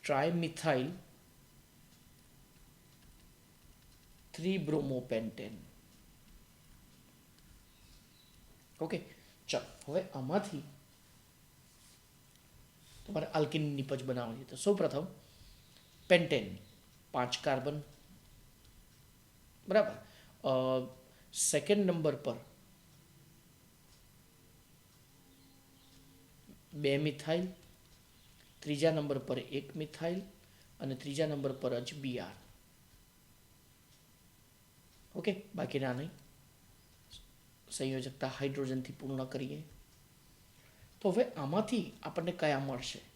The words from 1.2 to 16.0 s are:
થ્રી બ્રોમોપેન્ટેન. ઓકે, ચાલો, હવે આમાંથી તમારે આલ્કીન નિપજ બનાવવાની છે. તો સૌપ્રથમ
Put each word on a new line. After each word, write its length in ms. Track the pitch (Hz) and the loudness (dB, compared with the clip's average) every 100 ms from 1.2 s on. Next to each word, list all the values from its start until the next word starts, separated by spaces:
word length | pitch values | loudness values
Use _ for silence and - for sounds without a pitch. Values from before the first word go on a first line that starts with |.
| - - - - - - - - - - - - - - - - - - - - - - - - - - - - - - - | -20 -20 -20 -20 -20 -20 -20 -20 -20 -20 -20 -20 -20 -20 -20 -20 -20 -20 -20 -20 -20 -20 -20 -20 -20 -20 -20 -20 -20 -20 -18
થ્રી 240 | - 170 190 | -4 0 0
બ્રોમોપેન્ટેન. 1000 | 147 151 139 127 123 113 110 - 104 113 - - - - - - - - - - - - - - - - - - - - - - - - - - - - - - - - | 2 2 2 -2 0 -2 -2 -8 -12 -12 -18 -20 -20 -20 -20 -20 -20 -20 -20 -20 -20 -20 -20 -20 -20 -20 -20 -20 -20 -20 -20 -20 -20 -20 -20 -20 -20 -20 -20 -20 -20 -8
ઓકે, 180 | 160 - - - - - - | -4 -4 -6 -20 -20 -20 -4
ચાલો, 440 | - - - - | -4 -4 -16 -4
હવે 180 | 156 185 | -4 -2
આમાંથી 540 | 139 131 185 196 147 - - - - - - - - - - - - - - - - - - - - - - - - - | -6 0 0 0 -8 -10 -18 -20 -20 -20 -20 -20 -20 -20 -20 -20 -20 -20 -20 -20 -20 -20 -20 -20 -20 -20 -20 -20 -18 -6
તમારે 200 | 208 - | -4 0
આલ્કીન 360 | 160 147 165 | 2 2 2
નિપજ 420 | 151 139 139 135 | 0 -2 -2 -4
બનાવવાની 400 | 127 123 117 113 | -2 -2 -4 -8
છે. 60 | 131 | -12
તો 60 | 131 | -2
સૌપ્રથમ 500 | 196 202 151 139 180 - - - - - - - - - | 2 4 4 0 -4 -10 -20 -20 -20 -20 -20 -20 -20 -20